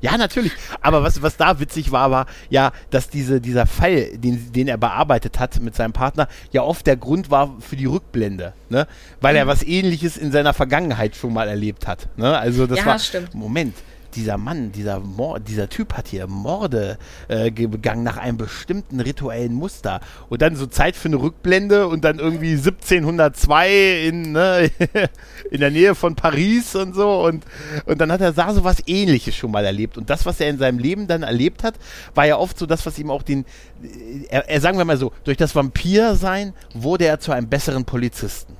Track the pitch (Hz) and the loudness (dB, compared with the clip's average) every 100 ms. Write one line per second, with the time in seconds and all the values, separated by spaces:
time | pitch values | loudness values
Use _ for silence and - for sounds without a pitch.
0 | 127 220 208 - 202 - - - 143 156 | 0 0 0 0 -2 -4 -14 -2 2 4
1 | 147 151 151 - 160 156 135 165 135 131 | 4 2 2 2 2 2 -2 -2 0 2
2 | 135 131 131 - - 131 135 - - 131 | 2 2 -2 -10 -2 2 2 -2 -2 -2
3 | - 147 131 131 120 123 117 - 175 170 | -2 -6 0 0 2 2 2 4 2 4
4 | 113 117 123 120 117 120 135 113 113 98 | 0 -2 -2 -2 -2 -2 0 0 0 0
5 | 151 120 110 - 131 139 117 - 113 110 | 2 2 0 -2 0 0 -2 -2 -2 0
6 | 131 156 143 - - 135 127 170 - 127 | -2 0 -2 -4 -4 -2 0 0 2 0
7 | 123 165 160 143 143 120 - 135 131 170 | 2 -2 2 2 2 -4 -12 -4 -2 -2
8 | - 120 104 95 87 - - 123 160 - | -4 -4 -4 -4 -10 -14 -4 -2 -2 -6
9 | - - 135 151 135 139 151 180 190 165 | -20 0 2 4 4 2 2 2 2 0
10 | 170 - 151 143 147 - 135 143 175 117 | -4 -4 0 2 2 2 0 0 0 -2
11 | 107 - 127 113 107 104 107 104 - 92 | -2 -2 -4 -2 -2 -2 -4 -6 -8 -8
12 | - - 120 151 117 123 127 151 208 220 | -8 -2 0 2 0 0 2 2 2 0
13 | - 185 175 202 107 139 147 - - - | -2 -6 -8 -10 -4 -2 -4 -6 -18 -20
14 | - - 110 101 110 165 113 101 104 98 | -16 -8 -4 -4 -6 -6 -8 -6 -6 -6
15 | 98 95 139 113 107 107 101 - 214 - | -8 -6 -6 -6 -6 -6 -4 -6 -6 -6
16 | - 95 92 98 107 190 196 120 98 107 | -8 -10 -8 -6 -4 -4 -2 -2 -4 -8
17 | - - - 110 113 110 113 110 113 110 | -14 -20 -6 -2 -2 -2 -4 -2 -4 -2
18 | 117 113 127 117 110 - - 190 - 131 | -4 -4 -6 -6 -8 -10 -8 -8 -6 -6
19 | 120 139 131 117 120 120 180 - 104 92 | -4 -4 -6 -4 -4 -4 -6 -8 -8 -8
20 | - - - 120 156 151 131 - 151 - | -10 -20 -10 0 0 0 -4 2 0 0
21 | 165 147 147 - 180 185 202 202 190 160 | 0 0 0 -2 2 2 4 4 4 2
22 | 156 156 160 165 160 151 147 - - 180 | 0 2 -2 -2 0 2 2 0 0 2
23 | 156 170 151 - - 147 185 202 190 180 | 2 4 2 4 4 6 6 6 4 4
24 | 160 170 160 151 185 180 160 - 180 214 | 0 -2 -2 2 4 4 2 2 0 2
25 | 190 - - - - 139 143 151 190 185 | 0 -4 -20 -16 -8 0 2 6 6 6
26 | 175 160 165 147 185 233 233 196 190 185 | 0 2 0 2 2 2 0 -4 -4 0
27 | 208 196 170 160 - - 147 151 - 156 | 2 4 2 0 -8 -16 -8 -8 -4 0
28 | 156 180 185 160 175 208 180 180 - 185 | 2 2 2 2 2 4 4 2 2 0
29 | 196 131 - - 120 104 101 98 113 - | 4 2 2 -4 -2 0 0 -2 -4 -6
30 | 107 147 175 175 151 139 131 123 127 196 | -4 0 0 0 -2 2 0 2 -2 -2
31 | 202 165 143 120 151 - 226 - - - | -2 -2 0 0 0 0 -6 -6 -18 -20
32 | - - 147 143 180 - 160 160 160 151 | -4 2 4 4 0 -4 -4 -2 -4 -8
33 | 151 143 - 139 131 - - - 113 110 | -6 -6 -2 -4 -4 -16 -20 -20 -18 -18
34 | 113 139 - 127 - 151 160 190 170 143 | -14 -14 -2 -2 0 2 2 2 2 2
35 | 127 - - 135 160 156 139 - 170 202 | 0 -4 -4 0 2 2 0 -2 2 4
36 | 226 202 190 190 202 - - 117 127 180 | 4 2 2 -2 -4 -10 -16 -6 -2 2
37 | 165 151 - 131 113 143 - 131 123 123 | 2 2 -2 -2 0 -2 -2 -4 -4 -2
38 | 120 - 104 - - - | -4 -4 -8 -8 -14 -20